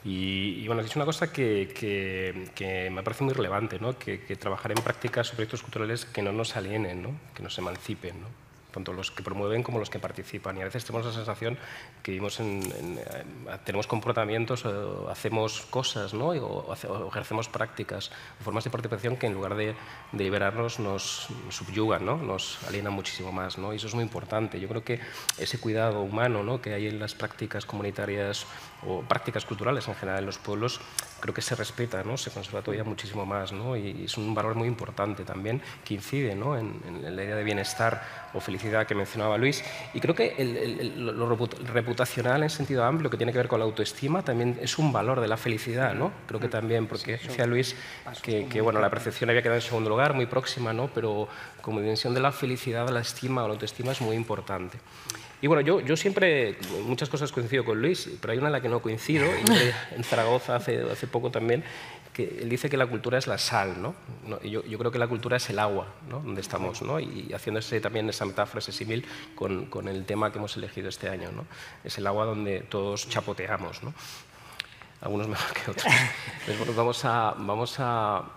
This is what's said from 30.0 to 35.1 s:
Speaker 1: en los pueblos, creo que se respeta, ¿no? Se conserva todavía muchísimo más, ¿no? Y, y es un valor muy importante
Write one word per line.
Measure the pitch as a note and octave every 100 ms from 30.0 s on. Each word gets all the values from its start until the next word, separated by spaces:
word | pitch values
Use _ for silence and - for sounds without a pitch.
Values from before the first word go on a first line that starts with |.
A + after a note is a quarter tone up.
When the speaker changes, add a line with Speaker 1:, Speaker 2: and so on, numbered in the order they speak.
| F#2+ F#2+
Speaker 1:
en | G2
los | -
pueblos, | - G#2 A#2+ - - - - -
creo | -
que | -
se | -
respeta, | A#2+ G#2 - A#2+ F#2
¿no? | G#2 C3
Se | -
conserva | G#2+ G2 G#2
todavía | G#2+ G#2+
muchísimo | A2 G2+ G2+ G#2
más, | F#2+ G2+ F#2+
¿no? | G2 A#2+ B2
Y, | G2+
y | F2+ F#2
es | -
un | G#2+
valor | G#2+ G#2+ A2+
muy | A#2
importante | A#2 - - G2+